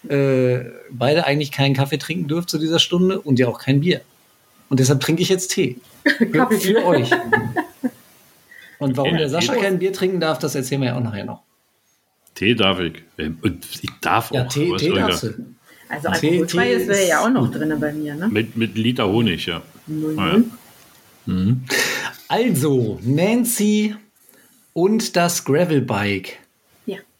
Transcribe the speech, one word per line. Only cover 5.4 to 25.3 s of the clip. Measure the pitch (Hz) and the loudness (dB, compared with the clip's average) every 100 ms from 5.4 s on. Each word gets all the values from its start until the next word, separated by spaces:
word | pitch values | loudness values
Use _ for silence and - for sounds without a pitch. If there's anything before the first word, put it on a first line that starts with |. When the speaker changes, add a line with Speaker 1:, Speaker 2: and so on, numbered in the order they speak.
| - | 0
Speaker 1:
Tee. | - 135 123 - - | -2 -2 -4 -18 -4
Speaker 2:
<laughs> | 294 - 240 | -2 2 2
Kaffee. | 294 254 214 | 2 2 2
Speaker 1:
Für | 190 220 269 | 2 2 4
euch. | 269 - - - 427 - 349 320 - 254 - _ _ _ _ _ - - - | 2 2 -2 0 -2 0 -6 -8 -8 -8 -8 _ _ _ _ _ -20 -20 -6
Und | 139 127 | -2 0
warum | 135 | 0
Speaker 3:
Ja, | 165 | 0
Speaker 1:
der | 147 | 0
Sascha | 156 180 | 0 0
Speaker 3:
Tee. | 247 | 0
Speaker 1:
kein | 196 185 | 0 0
Bier | 185 | 0
trinken | 190 185 185 | 0 -2 0
darf, | 160 151 | 0 0
das | 151 | -2
erzählen | 147 127 139 | -4 -2 -2
wir | 127 | -2
ja | 127 | -2
auch | |
nachher | 113 101 | -4 -6
noch. | - - _ _ _ _ _ _ _ _ _ | -10 -12 _ _ _ _ _ _ _ _ _
Speaker 3:
Tee | - 95 | -2 0
darf | 113 98 92 | 2 2 2
ich. | 85 80 - - | -4 -6 -20 -8
Ähm, | 78 82 | -8 -4
und | 87 80 - - | -4 -4 -14 -12
ich | - - | -12 -6
darf | - 104 - | -2 -2 -2
Speaker 1:
Ja, | 131 | -4
Speaker 3:
auch, | 127 | -2
Speaker 1:
Tee, | 135 170 | -2 -2
Speaker 3:
aber | 180 | 0
ist | |
Speaker 1:
Tee | 160 | 0
Speaker 3:
auch | 196 | 0
egal. | 220 | 0
Speaker 1:
darfst | 214 | -2
du. | 113 - - - _ - - | -4 -8 -16 -20 _ -20 -12
Speaker 2:
Also | 147 156 185 | -8 -4 0
Speaker 1:
Tee, | 151 | 0
Speaker 2:
alkoholfrei | 175 170 175 - | 0 0 0 0
Speaker 1:
Tee | |
Speaker 2:
ist | 185 185 | 0 0
ja | 202 185 151 | 0 2 2
Speaker 1:
ist | |
Speaker 2:
auch | 220 | 2
noch | 262 110 | 2 0
drin | - 156 151 | 0 -2 -2
bei | 147 | -4
mir, | 151 151 147 | -4 -8 -4
ne? | 202 | -2
Speaker 3:
Mit, | 202 113 113 | -2 -2 -4
mit | 113 104 | -4 0
Liter | 113 127 104 | -2 0 0
Honig, | 107 113 82 - | 2 2 0 -4
ja. | 82 - - - | -6 -10 -20 -10
Speaker 2:
Null, | 156 156 156 | -6 -4 -2
Speaker 3:
Ah, | 180 | 2
ja. | |
Speaker 2:
null. | 196 233 - - - - - _ _ - | 4 2 -4 -20 -20 -20 -20 _ _ -4
Speaker 3:
Mhm. | 92 98 127 127 - - - - - - | 0 2 0 -2 -2 -2 -4 -8 -12 -4
Speaker 1:
Also, | 180 247 151 151 131 110 90 | 0 2 2 2 2 0 -4
Nancy | 110 147 190 240 233 - 208 214 214 208 _ _ _ _ _ _ _ | -2 2 2 2 0 0 2 2 0 -4 _ _ _ _ _ _ _
und | - 185 220 - 180 | 0 2 2 0 0
das | 170 | 0